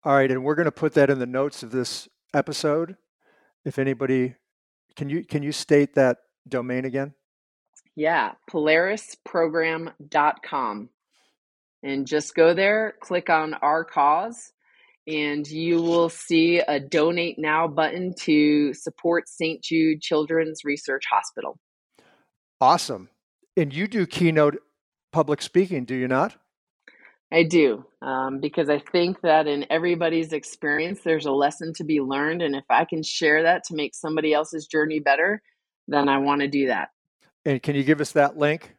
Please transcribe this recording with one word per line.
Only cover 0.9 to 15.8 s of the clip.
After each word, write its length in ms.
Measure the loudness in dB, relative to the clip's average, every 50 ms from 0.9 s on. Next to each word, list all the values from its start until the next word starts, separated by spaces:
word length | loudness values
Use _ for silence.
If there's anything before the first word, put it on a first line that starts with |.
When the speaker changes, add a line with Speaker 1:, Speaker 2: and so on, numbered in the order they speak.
| 4
Speaker 1:
that 160 | 4 4 4
in 80 | 2 0
the 80 | -2
notes 360 | -4 -2 -4 -4 -4 -6 -12
of 80 | -14 -6
this 380 | -4 -4 -4 -4 -8 -12 -14 _ _ _ _ _
episode. 640 | -2 -2 -2 -2 -6 -4 -2 -2 -2 -2 -4 -6 -10 _ _ _ _ _ _ _ _ _ _ _ _ _ _
If 140 | -8 -4 -2
anybody, 580 | -2 -2 -2 -2 0 0 2 0 0 -2 -4 _ _ _ _ _ _ _ _ _ _ _ _
can 160 | -12 -8 -6
you, 140 | -6 -6 -6
can 180 | _ -6 -4
you 100 | -4 -4
state 420 | -8 -8 0 4 4 4 4 4 _
that 240 | 2 2 2 2 _ _ _ _ _ _ -6
domain 360 | -6 -6 -4 -4 -6 -6 -6
again? 300 | -4 -4 -6 -6 -6 -12 _ _ _ _ _ _ _ _ _ _ _ _ -20 _ _ _
Speaker 2:
Yeah, 380 | -2 -2 0 2 0 0 -2 -6 _ _ -8
polarisprogram 1400 | -4 -2 2 4 4 4 2 0 -2 -6 -8 -16 -20 _ _ -4 0 0 0 2 0 -2 -2 -2 -2 -4 -8 -10 -14 _ -18
dot 360 | -2 0 2 2 2 0 -2 -10
com. 460 | -8 -6 -4 -4 -4 -6 -8 -12 -14 _ _ _ _ _ _ _ _ _ _ _ _ _ _ _ _ _ _
And 240 | -8 -6 -4 -4 -4
just 280 | -2 -2 -4 -4 -2 2
go 180 | 4 4 4
there, 420 | 4 4 2 2 2 0 -2 -4 -8 _
click 300 | -10 -4 -4 -4 0 2
on 240 | 0 0 0 -2 -6
our 300 | -2 0 0 0 0 -2
cause, 680 | -4 -2 2 2 2 2 2 -2 -6 -10 -16 -20 -20 _ _ _ _ _ _ _ _ _ _ _
and 400 | -8 -4 -4 -2 -2 -4 -6 -6
you 340 | -8 -8 -4 -2 0 0 2